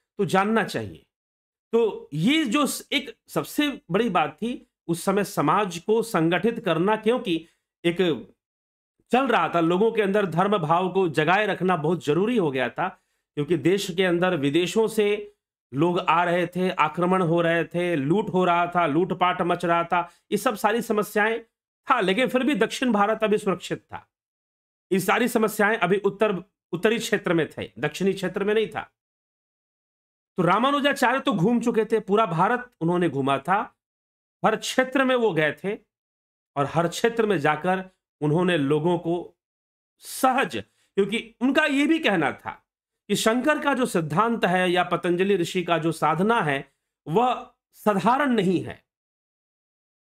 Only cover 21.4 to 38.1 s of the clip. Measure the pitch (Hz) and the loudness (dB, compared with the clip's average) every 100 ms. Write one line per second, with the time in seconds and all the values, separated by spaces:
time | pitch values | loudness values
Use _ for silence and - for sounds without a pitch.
21.4 | - _ _ _ - 254 185 190 254 254 | -8 _ _ _ -2 0 2 2 2 2
22.4 | 269 240 220 - 254 202 202 220 220 208 | 0 0 0 0 0 2 2 0 0 0
23.4 | 202 180 - 160 _ 85 - _ _ _ | 0 -4 -6 -10 _ -18 -18 _ _ _
24.4 | _ _ _ _ - 190 185 202 240 226 | _ _ _ _ -4 -2 2 2 2 2
25.4 | 220 214 208 226 175 196 196 196 214 180 | 0 2 0 2 0 0 0 0 -2 -2
26.4 | - _ - 170 214 233 233 202 180 165 | -8 _ -10 -2 0 0 -2 -2 0 0
27.4 | 147 - 90 - 147 - 190 190 185 190 | 0 -6 -12 -6 -6 -2 -2 -2 -4 -4
28.4 | 202 214 208 - - _ _ _ _ _ | -2 0 0 -4 -12 _ _ _ _ _
29.4 | _ _ _ _ _ _ _ _ _ - | _ _ _ _ _ _ _ _ _ -2
30.4 | 175 196 262 285 285 277 240 262 269 190 | 2 2 2 2 0 2 2 2 -2 0
31.4 | 185 240 233 208 220 220 208 202 220 165 | 2 2 0 0 0 -2 0 0 0 0
32.4 | 196 240 - - 165 180 175 135 135 135 | 0 0 -6 -6 -2 0 0 0 -2 -2
33.4 | - 202 247 _ _ _ _ _ _ _ | 0 -2 -2 _ _ _ _ _ _ _
34.4 | 196 214 - - 254 269 254 247 226 160 | -2 0 -2 0 0 2 2 2 2 0
35.4 | 151 143 190 220 _ _ _ _ _ _ | -2 -2 -8 -10 _ _ _ _ _ _
36.4 | _ 143 139 160 170 - 233 226 208 180 | _ -4 -2 0 -2 0 -2 0 0 0
37.4 | 147 151 180 185 185 _ _ | 0 0 -2 -4 -6 _ _